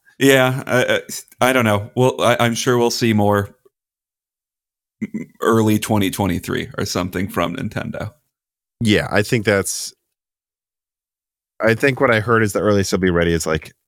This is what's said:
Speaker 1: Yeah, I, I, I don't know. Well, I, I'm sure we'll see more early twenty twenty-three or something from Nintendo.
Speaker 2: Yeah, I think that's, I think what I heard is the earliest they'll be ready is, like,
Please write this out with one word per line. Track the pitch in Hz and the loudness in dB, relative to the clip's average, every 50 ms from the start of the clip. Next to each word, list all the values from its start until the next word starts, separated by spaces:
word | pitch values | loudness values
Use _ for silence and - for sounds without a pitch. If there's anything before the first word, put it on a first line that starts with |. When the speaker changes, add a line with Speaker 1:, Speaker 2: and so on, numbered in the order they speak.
| _ _ _ - | _ _ _ 0
Speaker 1:
Yeah, | 135 135 135 131 127 127 127 135 - | 4 4 4 4 4 2 -2 -4 -4
I, | - 120 127 - - - - - - - - - _ - - | -2 0 0 2 0 0 -2 -4 -8 -14 -14 -14 _ -2 0
I, | 120 127 | 2 2
I | 131 | 4
don't | 127 117 | 2 2
know. | 107 104 101 104 - - | 2 2 0 -2 -4 -2
Well, | 123 127 131 - - | 0 0 0 2 2
I, | 87 113 120 - | 2 2 2 2
I'm | 120 117 117 | 0 0 -2
sure | 110 - 131 123 | -2 0 0 2
we'll | 120 120 120 | 2 2 0
see | - - 123 113 110 | 0 0 0 2 2
more | 107 104 101 104 101 101 - - _ _ _ _ _ _ _ _ _ _ _ _ _ _ _ _ _ _ _ _ _ _ _ _ _ _ _ _ _ - - - - - - _ - | 2 2 2 2 2 0 -4 -10 _ _ _ _ _ _ _ _ _ _ _ _ _ _ _ _ _ _ _ _ _ _ _ _ _ _ _ _ _ -12 -10 -10 -12 -12 -14 _ -4
early | - - 113 113 107 107 107 107 | 0 2 2 2 4 2 2 0
twenty | - - 110 104 95 92 | 0 0 0 0 0 -2
twenty-three | - - 101 92 85 90 - - 87 80 82 - - - | -2 -2 -2 -2 -2 -4 -4 -6 -6 -6 -6 -8 -8 -8
or | 98 | -6
something | - - 95 87 87 - 92 98 98 | -4 -4 -4 -4 -4 -6 -6 -6 -4
from | - - 85 85 87 | -4 -4 -4 -4 -4
Nintendo. | 85 85 107 - - - - - - - 107 - _ _ _ _ _ _ _ _ _ _ _ _ - | -8 -8 -8 -8 -8 -8 -8 -10 -10 -10 -12 -14 _ _ _ _ _ _ _ _ _ _ _ _ -4
Speaker 2:
Yeah, | 117 104 104 82 71 - | 0 2 2 2 0 0
I | - 101 | -2 -2
think | 104 - 131 117 98 | 0 0 -2 0 2
that's, | 113 101 98 95 - - - - - - _ _ _ _ _ _ _ _ _ _ _ _ _ _ _ _ _ _ _ _ _ _ _ _ _ _ _ _ _ _ _ _ - | 2 2 2 0 -4 -8 -10 -12 -14 -16 _ _ _ _ _ _ _ _ _ _ _ _ _ _ _ _ _ _ _ _ _ _ _ _ _ _ _ _ _ _ _ _ -2
I | - 113 113 | 0 0 0
think | - 147 139 127 - | 2 0 0 2 2
what | 139 123 | 2 2
I | 117 107 | 2 2
heard | 98 117 117 110 | 2 2 2 2
is | 110 101 | 2 0
the | - 98 | 0 0
earliest | 85 107 104 101 95 - | 0 2 2 2 0 0
they'll | - 92 | 0 0
be | 95 92 | 2 2
ready | 85 87 85 85 | 2 2 2 2
is, | 85 82 - | 0 0 0
like, | 80 80 80 - - - _ _ | -2 -4 -4 -4 -10 -20 _ _